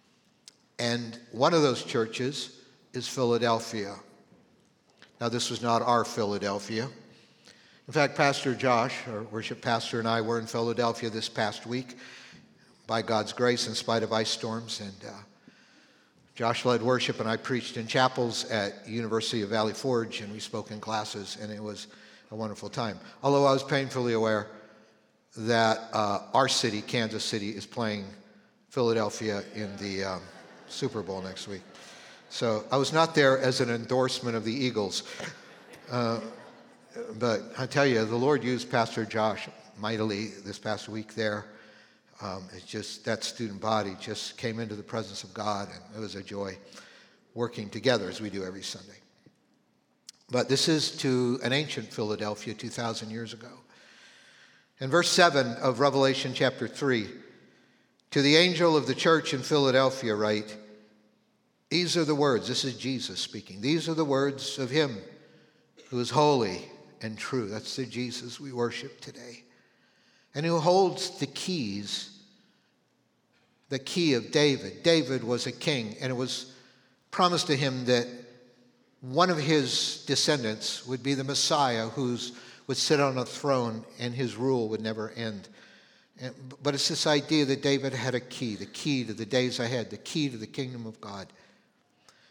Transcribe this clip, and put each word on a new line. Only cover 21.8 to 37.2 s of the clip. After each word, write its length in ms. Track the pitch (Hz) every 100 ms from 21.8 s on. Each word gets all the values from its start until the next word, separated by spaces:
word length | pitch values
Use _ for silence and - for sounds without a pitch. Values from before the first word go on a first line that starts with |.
| - - - - _
a 20 |
wonderful 340 | 110 110 101 104
time. 300 | - 113 92 - -
Although 240 | 139 143 139
I 60 |
was 100 | 135
painfully 520 | - 143 131 127 120
aware 340 | 113 110 107 104 - - - _ _ _ _ _ 120
that, 420 | 110 117 113 110 -
uh, 300 | 107 104 104 -
our 160 | 127 135
city, 340 | - 120 107
Kansas 400 | - 127 110 107
City, 280 | - 113 101
is 160 | 101 -
playing 400 | 123 110 104 95 - - - _ _ _
Philadelphia 760 | 135 117 113 104 - 110 101 -
in 220 | 107 104 98
the, 260 | 101 95
um, 200 | 98 92 87 - - - -
Super 360 | - 127 113
Bowl 180 | 95 95
next 260 | 92 92 104
week. 160 | 95 - - - - - - -
So 340 | - 117 110 107
I 60 | 135
was 140 | 139
not 220 | 156 160
there 240 | 156 135 131
as 220 | 131 127
an 100 | 120
endorsement 640 | 117 113 131 127 - 120
of 100 | 113
the 80 | 110
Eagles. 520 | 123 127 107 98 - - - - - - - - - -
Uh, 300 | 123 117 113 110 - - - - - - - 233 110